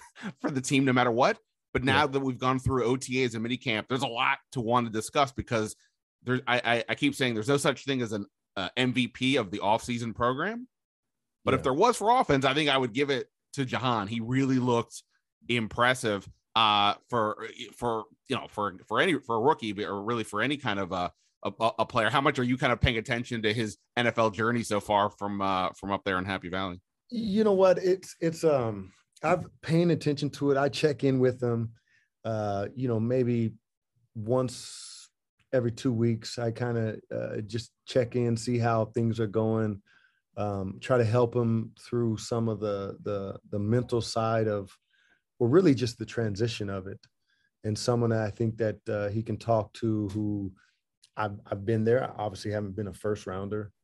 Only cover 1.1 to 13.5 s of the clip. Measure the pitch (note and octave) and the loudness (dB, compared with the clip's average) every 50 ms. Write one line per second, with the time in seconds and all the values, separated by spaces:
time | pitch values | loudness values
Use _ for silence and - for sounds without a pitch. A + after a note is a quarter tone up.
1.1 | A2+ A#2+ C#3 G3 A3+ - _ _ _ _ _ _ - B2+ B2 C3+ C3 C#3+ D3+ C#3 | 4 4 4 2 2 -2 _ _ _ _ _ _ -4 -2 0 4 4 4 4 4
2.1 | C3+ C#3 C3+ C3+ B2 G#2+ B2+ B2+ C3 B2+ B2+ B2 C3 B2+ A2 A#2 C3+ C3 C3 B2 | 2 0 -2 -2 -2 -2 0 0 0 0 0 0 0 2 2 2 0 0 -2 -2
3.1 | B2 C3 C3 A#2 A2 A2+ A2+ A#2 B2+ B2+ - C3+ A2 G#2+ - - B2+ B2 A#2 A2 | 0 0 0 0 -2 -4 -4 -4 -4 -4 -4 -2 -2 -2 -2 -2 -2 -2 -2 -4
4.1 | A#2 A#2+ C3 C#3 C#3 - _ _ - C3 A2 A2+ A#2+ B2 A#2 A2+ G#2 A2 - - | -2 0 0 0 0 -2 _ _ -8 -6 -2 0 2 2 2 0 -2 -4 -6 -2
5.1 | - D3+ C3+ B2+ - - F#2 - B2 A2 G#2+ G#2 - - _ _ _ _ _ _ | 0 0 0 0 0 -6 -6 -2 -2 -2 -2 -4 -6 -12 _ _ _ _ _ _
6.1 | _ _ _ A#2+ B2+ C3 C3 A#2+ A#2+ A#2+ - A#2 A#2+ A#2 - - A#2 - D3 C#3+ | _ _ _ -4 -4 -2 0 0 0 2 2 2 0 0 0 -2 -2 0 0 0
7.1 | C#3+ - C3+ B2 A#2 G#2+ G#2 C#3 C#3+ C#3+ - D3+ B2 - - C3+ C3+ B2+ A#2+ G#2 | 0 0 0 0 0 -2 0 0 0 2 2 0 -2 -2 -4 -4 -2 -2 -2 -2
8.1 | A2+ G2+ G2+ - _ _ _ _ _ G2+ F#2 F2 - B2 B2+ B2+ A#2 B2+ A#2+ A2 | -4 -6 -6 -8 _ _ _ _ _ -6 -6 -4 0 0 0 2 2 0 -2 -2
9.1 | - - B2+ C3 C#3 C3 G#2+ E2+ F#2+ G2 F2 G2+ A2 A2+ - B2 A#2+ A#2 A#2+ A2+ | -2 -2 0 2 2 0 0 -2 -6 -2 0 2 2 2 0 -4 -4 -4 -4 -6
10.1 | G2 - A#2+ B2 C3 C#3 E3+ G#3 A#3 A#3+ B3+ - _ _ _ _ _ _ _ _ | -2 0 0 0 0 0 -4 -4 -6 -8 -12 -14 _ _ _ _ _ _ _ _
11.1 | _ _ _ _ _ _ _ A#2+ C3 B2 B2+ C3+ C3 D#3 A3 B3 A3+ - G3+ A3 | _ _ _ _ _ _ _ 2 2 2 2 0 4 4 4 4 4 2 2 4
12.1 | B3 C4 A#3+ - C#3+ C3+ C3 C3+ C3+ D3+ D#3 C#3+ C3+ C3+ B2+ A#2+ G2+ C3+ C#3+ C3+ | 4 4 4 4 2 4 4 2 2 2 2 2 2 2 2 0 0 0 0 0
13.1 | C#3 A#2+ - - _ _ _ _ | 0 -2 -2 -6 _ _ _ _